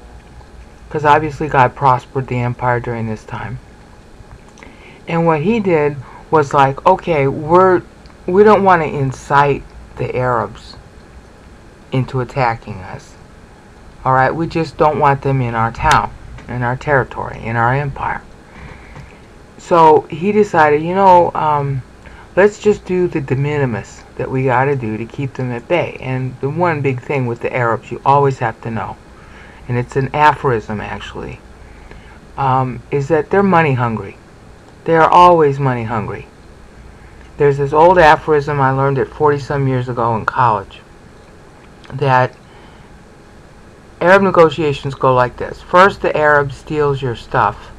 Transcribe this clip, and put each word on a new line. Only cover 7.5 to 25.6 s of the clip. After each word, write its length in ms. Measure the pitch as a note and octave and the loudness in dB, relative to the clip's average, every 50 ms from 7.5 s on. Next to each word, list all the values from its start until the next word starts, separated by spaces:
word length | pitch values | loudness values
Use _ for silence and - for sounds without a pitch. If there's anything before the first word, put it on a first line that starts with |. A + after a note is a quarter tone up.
| E3+ F3+ F#3 F#3 F3+ D#3+ - - - - - - - - - | 4 4 4 4 2 0 -2 -6 -16 -20 -20 -20 -20 -12 -6
we 180 | - F3+ G3 G#3 | 0 2 4 6
don't 180 | G#3+ G#3 F#3+ | 6 6 4
want 200 | G3 F#3+ F3+ E3 | 4 4 2 2
to 60 | D#3 C#3 | 2 -2
incite 760 | - D3 C3+ C3+ B2+ - - - C#3+ C#3+ C#3+ C#3+ C#3 - - - - - - - - | -4 -4 -4 -4 -6 -8 -4 0 2 2 2 2 0 -2 -6 -12 -20 -20 -20 -16 -10
the 180 | - B2 - - | -8 -8 -6 -4
Arabs 640 | B2 B2+ B2+ B2 A2+ G#2 G2+ A2+ - - - - - - - - - - - - - - - - - - - - - - - - - - - | -4 -2 -2 -2 -2 -4 -6 -10 -16 -20 -20 -20 -20 -20 -20 -20 -20 -20 -20 -20 -20 -20 -20 -20 -20 -20 -20 -20 -20 -20 -20 -20 -20 -12 -6
into 300 | - C3 B2 - - C3 | -4 -4 -4 -4 -4 -6
attacking 560 | B2 A#2+ - C#3+ B2+ A#2+ A2+ A2+ - - G#2 | -6 -4 -4 -2 -2 -2 -2 -4 -8 -14 -14
us. 380 | F#2+ F2 F2 F#2+ - - - - - - - - - - - - - - - - - - - - - - | -14 -14 -16 -16 -18 -18 -20 -20 -20 -20 -20 -20 -20 -20 -20 -20 -20 -20 -20 -20 -20 -20 -20 -16 -6 -2
All 80 | C3 | 0
right, 220 | C3 C3 C3 C3 - | 2 2 2 2 0
we 120 | D3 E3+ | -2 -6
just 300 | E3 - E3 D#3+ C#3+ - | -6 -4 -6 -6 -4 -2
don't 240 | - D#3+ D3+ D3+ - | 0 0 0 2 2
want 220 | D3+ C#3+ C#3 C#3 | 2 0 0 0
them 180 | - C#3 C3+ C3 | -2 -2 -2 -2
in 160 | B2 A#2 A#2 | -2 -4 -2
our 160 | A2+ A2+ A2+ | -2 -2 -4
town, 380 | A2+ - - D#3 C#3+ A2+ G#2 G#2 - - - - - - - | -4 -2 -2 0 0 0 0 -2 -8 -14 -20 -20 -20 -18 -14
in 160 | - A#2+ B2 | -10 -8 -6
our 140 | B2 A#2+ B2+ | -4 -4 -4
territory, 640 | C3 - D3 D3 C3 A2+ - - G#2 - - - - | -4 -4 -2 0 0 0 -2 -6 -12 -12 -12 -12 -12
in 140 | - A2 A#2 | -10 -6 -4
our 180 | A#2 A#2 A#2+ C3 | -2 0 0 0
empire." 480 | C#3+ D3 C#3 C3+ - - - - - - - - - - - - - - - - - - - - - - - - - - - - - - - - - | -2 -4 -6 -8 -8 -8 -8 -8 -10 -12 -18 -20 -20 -20 -20 -20 -20 -20 -20 -20 -20 -20 -20 -20 -20 -20 -20 -20 -20 -20 -20 -20 -20 -20 -20 -20 -16
So 440 | - - F3+ E3+ D#3+ D#3 D#3 C#3+ - - | -4 0 4 6 6 6 6 4 2 -2
he 200 | E3 D3+ E3+ G3+ | -8 -6 -2 0
decided, 520 | G3+ G#3+ G#3 G3+ - E3+ D3+ D3+ D3 D3+ | 2 2 2 2 2 2 4 4 2 2
you 120 | D#3+ E3+ F3+ | 0 -2 0
know, 380 | G3 G3 F#3+ F3+ F3 E3+ - - | 2 4 6 6 6 4 2 0
um, 480 | - D#3 D3+ D3+ C#3+ C#3+ C#3 C#3 C3 - - - - - - - - - - - | -2 -2 0 0 0 -2 -4 -6 -6 -8 -12 -18 -20 -20 -20 -20 -20 -20 -4 0
let's 220 | F3 G3 G#3 G3+ - | 2 2 2 2 0
just 260 | - G#3 G3 - - | 0 0 0 0 -2
do 240 | - F#3 F3+ F3+ E3+ | -4 -2 -2 -2 -2
the 120 | E3+ D#3+ | -2 -4
de 140 | C#3 - C#3 | -4 -4 -2
minimis 720 | C3 C#3+ D3 D3+ D3 C#3 B2 A2 G2 F#2 - - - - - - | -2 -2 -2 -2 -2 -2 -2 -4 -6 -10 -12 -18 -20 -20 -16 -12
that 140 | - A#2+ - | -10 -8 -6
we 140 | C3 C3 C3 | -4 -2 0
gotta 320 | C3+ A#2+ B2 C3 C#3+ C#3+ | 0 0 2 0 0 -2
do 220 | C3+ A#2+ G#2+ A2 G#2+ | -2 -4 -6 -6 -8
to 80 | A#2 | -10
keep 260 | A#2 - - C#3+ C3 | -10 -10 -10 -10 -8
them 180 | - - B2+ B2 | -8 -8 -8 -6
at 160 | A#2+ A#2+ | -8 -8